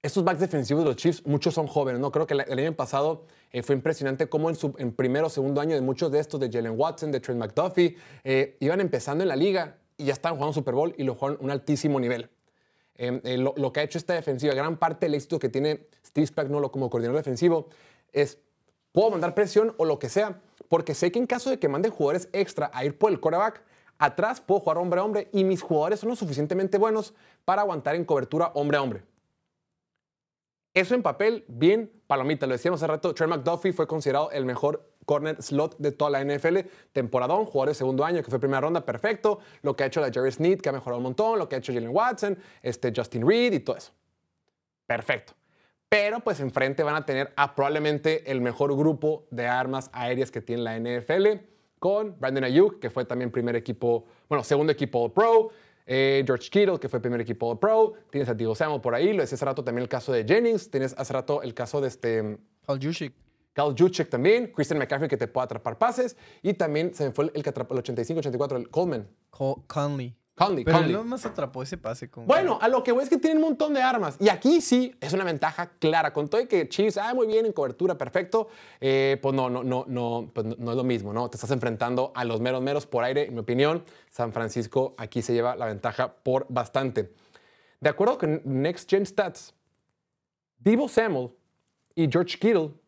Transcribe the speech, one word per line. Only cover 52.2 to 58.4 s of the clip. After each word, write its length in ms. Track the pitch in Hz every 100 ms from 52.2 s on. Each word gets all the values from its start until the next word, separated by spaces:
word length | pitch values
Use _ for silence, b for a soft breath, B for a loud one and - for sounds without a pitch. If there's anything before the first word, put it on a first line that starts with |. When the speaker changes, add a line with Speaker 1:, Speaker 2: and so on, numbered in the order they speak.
| 131 135
Speaker 1:
Ayuk, 340 | 127 139 202 185
que 100 | 117
fue 160 | 127
también 260 | 120 123 123
primer 260 | 123 120 117
equipo, 500 | 117 110 120 117 b b b
bueno, 160 | 147
segundo 300 | 113 151 151
equipo 280 | 143 143 123
All 120 | 117
Pro, 380 | 190 226 226 220 B B B
eh, 380 | - 131 135 139
George 240 | 131 123 -
Kittle, 300 | 202 196 170
que 100 | 135
fue 120 | 127
primer 200 | 120 120
equipo 300 | 113 113 117
All 80 | 113
Pro, 360 | 208 220 220 220 B
tienes 200 | 139 123
a 60 |
Deebo 200 | 110